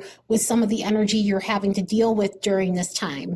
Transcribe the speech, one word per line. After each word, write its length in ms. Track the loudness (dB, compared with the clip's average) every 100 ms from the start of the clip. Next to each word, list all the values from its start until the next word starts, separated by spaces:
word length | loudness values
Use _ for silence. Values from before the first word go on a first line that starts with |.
| -2 -18 -2
with 140 | 0
some 200 | 2 2
of 80 | 2
the 140 | 0
energy 340 | 0 0 2 2
you're 220 | 2 0
having 340 | 0 -2 0
to 80 | -2
deal 320 | 0 2 2
with 260 | 2 0 -2
during 340 | 0 0 2 -2
this 180 | -2
time. 400 | -4 -6 -6 -8